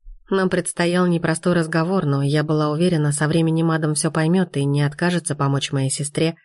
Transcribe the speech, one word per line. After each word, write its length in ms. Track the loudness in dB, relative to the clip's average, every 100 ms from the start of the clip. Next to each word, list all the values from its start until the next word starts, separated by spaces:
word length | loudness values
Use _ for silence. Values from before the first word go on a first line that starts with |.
| -20 -18 -4
Нам 180 | 0 2
предстоял 600 | 0 -2 -2 0 2 2
непростой 460 | 2 0 0 0
разговор, 520 | 0 0 0 0 0 0
но 160 | 0
я 220 | 2 0
была 260 | 0 0 0
уверена, 400 | 0 0 2 0
со 160 | 0 0
временем 460 | 2 2 2 2
Адам 220 | 0 0
все 180 | -2 -2
поймет 440 | 0 2 2 0 -2
и 80 |
не 180 | 0 0
откажется 520 | 0 0 -2 -2 -4
помочь 380 | -2 -2 -2 -2
моей 180 | -2 -2
сестре, 460 | -4 -6 -2 -2 -4